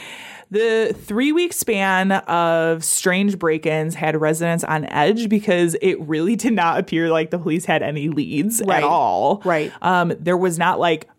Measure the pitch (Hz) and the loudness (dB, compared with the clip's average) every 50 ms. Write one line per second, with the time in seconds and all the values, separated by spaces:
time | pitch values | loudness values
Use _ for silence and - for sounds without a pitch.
0 | - - - - - - - - - - 190 208 226 226 220 226 220 - 208 - | -18 -18 -18 -18 -18 -18 -18 -20 -14 -6 -2 0 0 2 2 2 0 0 -2 -6
1 | - - 208 226 269 294 302 339 349 349 - - - - 220 196 196 190 190 185 | -6 -4 -2 0 2 2 2 2 0 -2 -2 -4 -2 -2 -2 0 0 2 2 2
2 | 190 190 190 190 - - 170 170 170 165 165 165 160 165 165 165 160 - - - | 2 2 0 0 0 0 0 2 2 2 2 2 2 0 0 -2 -2 -4 -4 0
3 | - 185 180 185 202 202 196 170 170 165 160 156 156 160 156 156 156 160 170 - | 0 0 2 2 2 0 0 0 0 0 0 0 0 0 0 0 -2 -4 -4 -4
4 | 175 156 156 156 156 156 165 160 170 170 170 165 - - 156 156 151 - - 147 | -2 0 0 2 2 0 0 0 0 -2 0 -2 -2 -2 -4 -4 -4 -4 0 2
5 | 147 151 214 233 233 202 220 208 208 - 180 175 175 170 165 - - 185 160 - | 2 2 2 2 0 0 0 0 2 2 2 4 4 2 0 0 0 0 0 0
6 | 160 151 160 151 165 196 233 190 - 240 226 185 170 165 143 180 180 - 175 160 | -2 -4 -2 0 0 0 0 0 0 0 0 2 2 2 2 0 -2 -2 -2 0
7 | 165 165 160 160 160 165 - 175 156 175 156 180 - - 165 151 - 143 151 151 | 0 2 2 0 0 -2 -4 -4 -2 -2 -2 -2 0 2 0 2 2 -2 -4 -2
8 | 143 160 151 151 139 82 110 131 165 214 233 226 214 196 180 165 151 147 170 160 | -4 -2 -2 -2 -2 -2 -2 -2 -2 0 -2 -2 0 0 0 2 2 2 2 2
9 | 131 90 90 - 110 143 196 208 - 180 170 156 156 - - - - 180 185 180 | 2 2 0 2 2 2 0 0 0 0 0 0 -2 -4 -8 -4 -2 0 2 2
10 | 175 170 156 - 160 170 180 175 185 185 165 165 170 175 - - 175 170 160 156 | 2 0 -2 -4 -2 -2 0 2 0 0 0 0 0 0 0 2 2 0 0 0
11 | - _ - | -4 _ -20